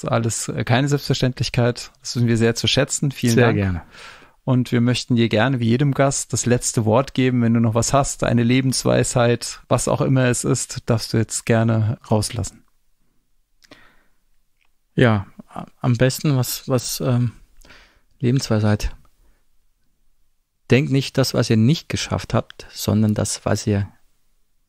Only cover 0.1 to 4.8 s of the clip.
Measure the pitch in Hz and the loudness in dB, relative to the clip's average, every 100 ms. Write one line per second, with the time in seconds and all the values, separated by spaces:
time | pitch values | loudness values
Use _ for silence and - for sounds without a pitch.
0.1 | 120 113 - - 139 113 120 143 143 - | -2 -2 -4 -6 -6 0 0 2 -2 -2
1.1 | 135 131 - 120 - 120 120 - _ - | -2 -2 -2 -4 0 0 -2 -10 _ -8
2.1 | 120 117 117 113 113 - - 143 - 147 | -2 0 2 2 0 0 0 0 -2 -4
3.1 | - 120 117 117 104 98 90 - - - | -2 2 4 4 2 0 -2 -8 -20 -20
4.1 | - - _ - 127 123 123 | -20 -20 _ 0 0 2 2